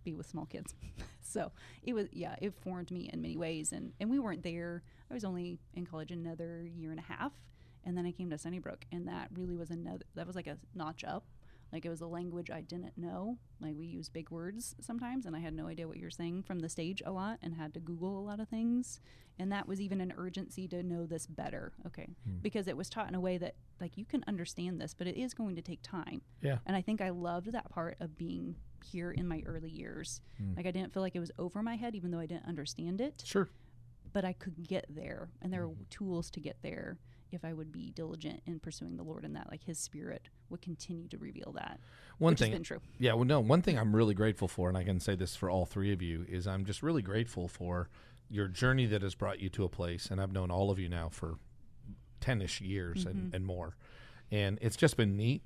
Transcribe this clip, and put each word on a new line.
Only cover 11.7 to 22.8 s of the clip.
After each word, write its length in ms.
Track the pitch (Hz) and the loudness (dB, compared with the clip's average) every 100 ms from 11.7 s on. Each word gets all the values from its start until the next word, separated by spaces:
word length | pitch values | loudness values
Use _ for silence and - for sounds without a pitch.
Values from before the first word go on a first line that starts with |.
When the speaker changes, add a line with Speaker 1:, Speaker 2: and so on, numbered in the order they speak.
Speaker 1:
Like, 140 | 160 | -6
it 60 | 170 | -6
was 100 | 165 | -6
a 60 | 170 | -6
language 420 | 170 175 175 170 | -4 -4 -6 -6
I 120 | 160 | -8
didn't 340 | 160 175 180 - | -6 -8 -8 -6
know. 400 | 170 180 202 247 - - | -4 -2 -2 -4 -10 -8
Like, 140 | 156 151 | -6 -4
we 80 | |
use 240 | 165 175 160 | -6 -8 -6
big 220 | 165 156 | -8 -8
words 440 | 165 170 214 240 - | -6 -6 -6 -8 -8
sometimes, 460 | - 233 240 262 208 | -6 -4 -2 -2 -2
and 100 | 160 | -4
I 40 | |
had 120 | 165 | -4
no 140 | 156 165 | -4 -4
idea 200 | 165 165 | -6 -6
what 120 | 170 | -8
you 60 | |
were 60 | 170 | -8
saying 340 | - 170 180 | -4 -2 -2
from 160 | 196 180 | -2 -2
the 80 | 165 | -2
stage 320 | - 165 190 | -2 -2 -2
a 80 | - | -2
lot 260 | 190 202 226 | -2 -2 -2
and 100 | 170 | -4
had 200 | 165 151 | -4 -4
to 60 | 165 | -6
Google 380 | 165 170 185 196 | -6 -2 -2 -2
a 60 | |
lot 160 | 208 208 | -4 -4
of 80 | 220 | -2
things. 520 | 226 233 240 254 - - - - - | 2 4 4 2 -8 -14 -20 -18 -2
And 140 | 190 | 2
that 160 | 202 - | 2 0
was 100 | 190 | -2
even 220 | 202 196 | 2 0
an 140 | 180 - | 0 -2
urgency 500 | 180 180 180 - 185 | -4 -4 -6 -6 -4
to 140 | 175 | -2
know 220 | 180 170 | 0 0
this 220 | 165 160 - | 0 -2 -4
better, 480 | 156 - - - - 170 | -4 -4 -4 -8 -10 -10
okay? 220 | - - 170 107 | -10 -10 -6 -4
Speaker 2:
Hmm. 120 | 90 | 0
Speaker 1:
Because 280 | 208 214 185 | 0 0 0
it 80 | |
was 100 | 143 | -2